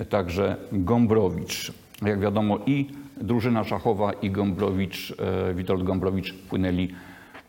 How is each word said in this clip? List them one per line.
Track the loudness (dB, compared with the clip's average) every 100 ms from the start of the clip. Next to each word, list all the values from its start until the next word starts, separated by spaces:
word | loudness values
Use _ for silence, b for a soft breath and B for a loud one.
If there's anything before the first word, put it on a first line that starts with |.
| 0
także | 0 2 2 0 0 -4
Gombrowicz. | 0 2 4 6 6 4 0 -6 -8 -10 -12 -18 -4
Jak | -2 0
wiadomo, | 2 2 2 0 0
i | 0 -2 B B B
drużyna | 0 2 2 2
szachowa, | 0 0 0 2 2
i | 0 -2
Gombrowicz, | 0 0 2 0 0 -2 -6 -10 -4 -2 0 0
e, |
Witold | -2 0 0
Gombrowicz | 0 0 0 0 -4
płynęli | -10 -6 -2 0 0 -2 B B B B B